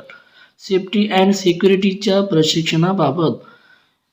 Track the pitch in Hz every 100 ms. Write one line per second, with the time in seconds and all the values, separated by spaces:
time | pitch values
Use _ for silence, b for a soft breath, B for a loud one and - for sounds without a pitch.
0 | - b b b b _ - 185 180 208
1 | 208 185 196 196 180 170 196 196 196 185
2 | 208 196 202 160 156 165 160 160 180 196
3 | 143 165 151 113 b b b b b b
4 | _